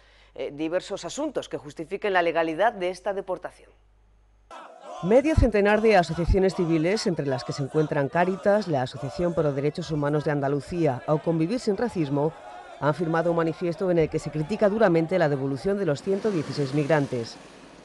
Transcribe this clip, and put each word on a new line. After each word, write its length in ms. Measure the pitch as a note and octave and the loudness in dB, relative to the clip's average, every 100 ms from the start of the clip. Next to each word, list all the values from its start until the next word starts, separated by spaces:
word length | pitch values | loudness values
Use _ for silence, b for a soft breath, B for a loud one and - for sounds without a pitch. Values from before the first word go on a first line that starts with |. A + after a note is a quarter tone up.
| b b b | b b b
eh, 180 | - C3 | -10 -10
diversos 520 | C#3+ D#3+ F3+ - G3 E3+ | -6 -4 -4 -4 -8 -8
asuntos 420 | - D4+ - - | -6 -6 -6 -6
que 80 | D3 | -10
justifiquen 560 | D3 D#3 D#3 G3 G#3 | -10 -14 -10 -6 0
la 80 | F#3 | 2
legalidad 540 | E3+ D#3+ E3 D#3+ A3 | 2 2 0 2 0
de 160 | G3+ F3+ | 0 -4
esta 240 | F#3 G#3 | -4 -6
deportación. 560 | G3 F#3 E3+ C#3+ - - _ _ _ _ _ _ _ - - - - - - | -6 -6 -8 -10 -16 -20 _ _ _ _ _ _ _ -20 -20 -20 -20 -16 -6
Medio 320 | E3+ B3 C#4+ | 2 4 4
centenar 460 | D#4+ A#3+ G#3 G#3 G#3 | 4 4 4 4 4
de 160 | A3+ G3 | 6 6
asociaciones 580 | E3 D#3+ E3 F#3+ F#3+ F#3+ | 4 0 2 4 4 2
civiles, 500 | E3 E3 E3+ A3 G#3+ | 2 2 2 0 0
entre 180 | D#3+ | -2
las 180 | C#3 B2+ | -2 -2
que 120 | - | -4
se 80 | C#3+ | -6
encuentran 480 | C3+ D#3 D3+ D3+ C#3 | -2 0 0 0 0
Cáritas, 580 | E3+ F3+ F#3+ G3+ G#3 F3+ | 2 0 0 2 2 2
la 140 | C#3 | -2
Asociación 500 | B2+ B2+ C3+ - F3 | -2 -4 -8 -2 -2
Pro 220 | E3+ D3+ | 0 0
Derechos 360 | C#3 D3 F3 D#3 | 0 -2 -2 -4
Humanos 360 | D3+ C#3+ D3+ D3+ | -2 0 0 0
de 40 | |
Andalucía 720 | D3 C3+ C#3+ - F3 D3+ B2 - | 0 0 -2 -2 0 0 0 0
o 100 | D3+ | 0
Convivir 420 | E3+ E3 E3 B3 | 0 0 0 -2
Sin 200 | A3 F#3+ | -2 -2
Racismo, 560 | A#3+ F#3 C#3+ C#3+ D#3 - - - - - | -2 -2 0 0 0 -4 -14 -18 -18 -4
han 140 | C#3 | -2
firmado 360 | D3 E3 E3 E3+ | 0 0 0 2
un 60 | E3 | 2
manifiesto 560 | E3 D#3 F3 E3 F#3+ | 0 -2 -4 -2 0
en 60 | E3+ | 2
el 100 | D3+ | 2
que 100 | D#3+ | 0
se 140 | D3+ | -4
critica 360 | D#3 D3+ G#3 G#3 | -6 -4 2 2
duramente 480 | A3 G3+ E3 D#3+ F#3 | 4 4 4 2 2
la 120 | D3+ | 2
devolución 500 | C#3 C#3 C#3 G3 G3+ | 0 -2 -2 -2 -2
de 80 | F3+ | 0
los 160 | C#3+ | -2
ciento 300 | F#3+ G3 A3 | -2 -2 0
dieciséis 420 | F3+ B2+ C3 C3+ | -2 -2 -4 -2
migrantes. 640 | D3 C#3 D#3 C3+ B2 A2+ - - - - - | 0 2 2 2 -4 -6 -12 -20 -20 -20 -20